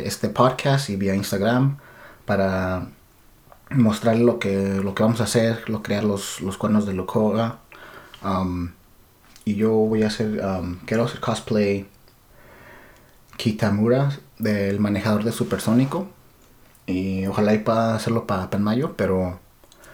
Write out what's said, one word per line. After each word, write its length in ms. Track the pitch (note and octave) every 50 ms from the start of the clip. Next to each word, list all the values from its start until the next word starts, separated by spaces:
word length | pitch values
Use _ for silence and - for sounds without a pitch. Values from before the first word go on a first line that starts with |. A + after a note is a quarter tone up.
| -
este 260 | G2+ G2 - - G#2+
podcast 600 | - - A#2+ C3 - - - C#3+ C#3 C#3 - -
y 60 | G2+
vía 180 | F#2+ G2 G2 F#2+
Instagram 640 | G2 G2 - G2+ F#2+ G2+ A2+ A#2+ B2+ C3+ C#3 C#3 - - - - - - - - - -
para 640 | - G#2 G2 F#2+ F#2+ F#2+ F#2 F#2 F#2 F#2 F2+ - - - - - _ _ _ _ - - - _ - - - - -
mostrar 460 | - C3+ A#2 G#2+ G#2+ - A2+ A2+ A2 A#2
lo 200 | A#2+ A#2+ A2 -
que, 420 | - G2 G2 G2 G2 G2 G2 G2 G2
lo 120 | G2 G2
que 80 | - A2
vamos 160 | A2+ A2+ A2+
a 40 | A2
hacer, 440 | G#2+ - A#2+ A2+ A2+ A2+ A2 - -
lo, 140 | A2 G#2+ -
crear 200 | - G#2 G2+ G#2+
los, 360 | G#2 G2+ G2 F#2+ - - -
los 160 | F2+ F#2+ F#2+
cuernos 300 | - - G#2+ G#2+ G#2+ G2+
de 80 | G2+ F#2+
Lucoa. 640 | F#2 F#2 - - A2+ G#2+ G#2+ G2 A2+ A#2 A#2 - - - - - - - - - - - - - - -
Um, 460 | G2 F#2+ F#2 F#2 F2+ F2+ F2 F2 E2+ - - - _ - - - _ _ _ _ - - - -
y 100 | G#2+ G2+
yo 140 | G2+ A2 A2 A2
voy 300 | A2 A2 A2 A2 A2 G#2+
a 40 | G#2+
hacer, 320 | - - A2 G#2+ G#2+ - -
um, 320 | G2 F#2+ F2+ F2 F2+ F2 F2+ -
quiero 180 | - A2+ A2+ A#2+
hacer 160 | A#2+ - -
cosplay 640 | - A#2+ A2 - - - A2+ G#2+ G#2 G2+ G2+ G2 G2 - - - - - _ _ _ _ - - - - - - - - - - - - - - - - - _ _ _ -
Kitamura 760 | - - A2+ G#2+ - A2+ G#2 G2 G#2 A2 A#2 B2 C3+ C#3+ C#3+ C#3 - - - - -
del 420 | A2 G#2+ G#2 G2+ G2+ G2 G2+ G2+
manejador 440 | G#2 G#2 G2+ G2 G2+ A2 G#2+ G#2 G#2+
de 80 | A2+ A2
Supersónico. 760 | - - - G2 F#2 - G#2 A2+ B2 C3+ C#3 E3 F3 F#3+ - - - - - - _ - _ - - - - _ - _
Y 400 | - F#2 F#2 F#2+ F#2+ F#2+ F#2+ F#2+
ojalá 280 | G2 G2 G#2+ G#2+ G#2 A2
y 40 | G#2+
pueda 360 | - A#2 A2+ A2+ A2+ A2+ A2
hacerlo 320 | G#2+ - A#2 A2+ A2+ -
pa-, 240 | - G2+ F#2 F#2 F2
pa 60 | -
en 80 | G2 G2+
mayo, 300 | G#2+ A2+ B2+ D3+ - -
pero 420 | - G2+ F#2 F#2+ F#2 F#2 F2+ F2+ - - - _ _ - - - - - -